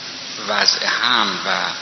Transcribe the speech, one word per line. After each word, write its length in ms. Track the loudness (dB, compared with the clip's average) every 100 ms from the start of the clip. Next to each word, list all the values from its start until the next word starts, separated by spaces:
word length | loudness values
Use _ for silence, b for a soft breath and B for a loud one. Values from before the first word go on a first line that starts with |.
| -12 -12 -10 -6 -2
وضع 380 | 2 2 2 0
حمل 500 | 2 2 4 2 0 0
و 180 | 0 0 -4